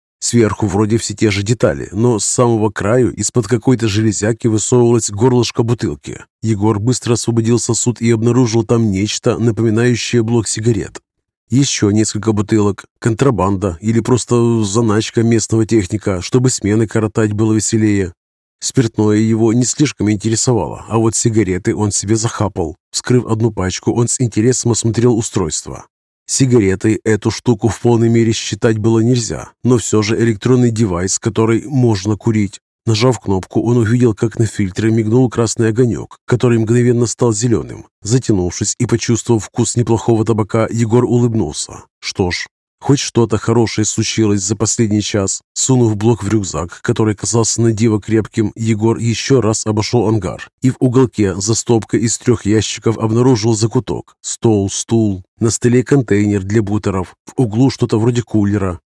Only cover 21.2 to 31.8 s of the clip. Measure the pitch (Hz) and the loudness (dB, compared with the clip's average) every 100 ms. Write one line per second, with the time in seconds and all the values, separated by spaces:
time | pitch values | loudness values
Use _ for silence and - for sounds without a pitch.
21.2 | 117 110 92 92 117 82 104 - 98 110 | 0 0 0 -2 -2 -2 -2 -2 -2 -2
22.2 | 113 - 101 98 80 - _ - - 127 | -2 -2 -4 -2 -6 -8 _ -10 -2 -2
23.2 | - 110 113 104 92 - - 104 117 - | -2 -2 -2 -2 -4 -4 -4 -2 -2 -2
24.2 | 123 107 117 120 117 107 113 110 120 113 | -2 0 0 0 0 -2 -2 0 2 0
25.2 | 110 104 82 - - 67 - _ _ _ | -2 -4 -4 -6 -10 -14 -16 _ _ _
26.2 | - - 135 120 98 95 110 107 - 107 | -8 0 4 4 4 2 0 0 0 0
27.2 | 113 - - 113 117 - 120 117 117 117 | 0 -2 -2 0 0 0 2 2 4 4
28.2 | 113 110 - 104 120 110 107 113 113 127 | 2 0 -4 -2 0 0 2 2 2 0
29.2 | 113 67 - _ 117 123 - 107 104 110 | -2 -8 -10 _ 0 2 2 0 0 0
30.2 | 117 107 123 127 120 110 110 87 95 - | 0 0 2 4 4 2 0 0 -2 -2
31.2 | 113 104 110 113 113 139 | -2 0 2 0 0 0